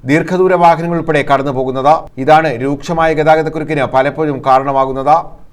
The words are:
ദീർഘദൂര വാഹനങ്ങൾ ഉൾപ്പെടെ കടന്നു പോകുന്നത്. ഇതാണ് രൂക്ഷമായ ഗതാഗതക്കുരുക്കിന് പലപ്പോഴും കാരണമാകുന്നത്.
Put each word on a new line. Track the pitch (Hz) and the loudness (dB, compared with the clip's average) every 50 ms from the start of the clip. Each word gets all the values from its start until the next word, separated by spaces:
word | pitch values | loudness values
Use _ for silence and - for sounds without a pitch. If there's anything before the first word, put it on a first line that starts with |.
| - 127 | 0 0
ദീർഘദൂര | 143 165 165 165 185 180 185 185 185 175 170 | 0 0 0 0 0 0 2 2 4 4 4
വാഹനങ്ങൾ | 170 170 156 170 170 170 165 | 4 4 2 -2 -4 -4 -4
ഉൾപ്പെടെ | 156 156 156 147 135 | -2 -2 -2 -2 0
കടന്നു | - 139 135 135 143 135 | 0 0 0 0 -2 -4
പോകുന്നത്. | 131 131 131 127 131 131 143 156 160 156 131 - 127 131 | -4 -4 -4 -4 0 2 2 2 2 -2 -10 -10 -6 2
ഇതാണ് | 135 156 156 160 156 123 117 131 | 4 4 4 4 0 -4 -2 -4
രൂക്ഷമായ | 139 143 139 - - 170 165 160 160 160 147 | -4 -4 -6 -6 -6 -2 0 0 0 0 0
ഗതാഗതക്കുരുക്കിന് | 151 156 156 160 156 156 156 165 151 151 156 147 131 120 131 | 2 2 2 2 2 -4 -6 -6 -6 -4 -2 -2 -2 0 0
പലപ്പോഴും | 131 135 143 139 143 160 151 139 127 - | 0 0 0 -2 -2 -4 -4 -4 -4 0
കാരണമാകുന്നത്. | 135 135 131 135 143 135 135 135 135 131 135 135 139 156 170 - - - - - - | 2 2 2 2 0 0 0 -2 -2 -4 -4 2 2 2 2 0 -6 -16 -18 -20 -20